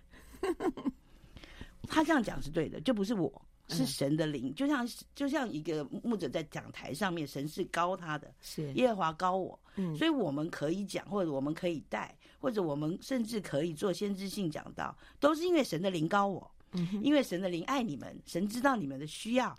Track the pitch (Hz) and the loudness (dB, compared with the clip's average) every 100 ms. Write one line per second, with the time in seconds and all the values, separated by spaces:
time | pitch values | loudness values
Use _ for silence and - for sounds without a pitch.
0 | - - - - 381 - 349 - 285 - | -20 -20 -18 -6 -2 0 0 0 -4 -6
1 | - - - - - - - - - 311 | -14 -20 -20 -18 -16 -16 -16 -12 0 2
2 | 311 311 214 160 139 160 143 - 151 220 | 6 4 4 -2 -2 0 0 0 0 2
3 | 190 220 160 - - - - 165 - - | 2 2 0 -2 -20 -20 -6 0 0 2
4 | 139 156 156 139 127 156 277 294 240 - | 2 2 2 0 -4 0 2 2 0 -6
5 | - - 277 294 240 151 156 156 139 208 | -12 -4 0 0 0 -4 -2 -2 -2 -4
6 | 220 220 151 165 156 151 110 - - 147 | -2 0 0 -2 -4 -8 -10 -12 -8 -2
7 | 196 170 143 143 147 175 180 - 175 185 | -2 -2 -4 -4 -6 -4 -4 0 0 0
8 | 170 151 - - - - 151 135 247 202 | -4 -6 -6 -18 -12 -6 -4 4 4 4
9 | 160 160 185 190 175 - _ - 185 151 | 0 2 0 2 -2 -8 _ -4 -2 2
10 | 320 294 175 139 156 - 147 185 202 - | 2 4 2 0 -2 -2 -2 0 -2 -6
11 | - 202 170 135 139 160 180 160 - 214 | -2 0 0 0 0 0 -2 -2 -4 -6
12 | - - - - - 214 170 143 156 185 | -6 -12 -20 -4 -2 2 2 2 0 -2
13 | - 262 220 233 - 139 170 156 202 170 | 0 0 0 -2 -2 0 0 0 0 0
14 | 208 190 196 208 180 151 - - - - | -2 -2 -4 -2 -2 -2 -8 -6 -6 -6
15 | - - 285 311 359 339 247 156 190 180 | -18 2 4 4 4 4 4 2 0 2
16 | 156 202 202 170 - - - 180 170 202 | 2 4 2 0 -8 -20 -8 -2 -2 2
17 | 240 294 247 175 190 175 175 277 226 143 | 6 6 4 0 -2 -2 0 0 0 -4
18 | - - - 170 202 240 277 240 143 135 | -8 -14 -6 -2 -2 2 2 2 0 -4
19 | 151 - 220 247 226 | -8 -6 2 2 2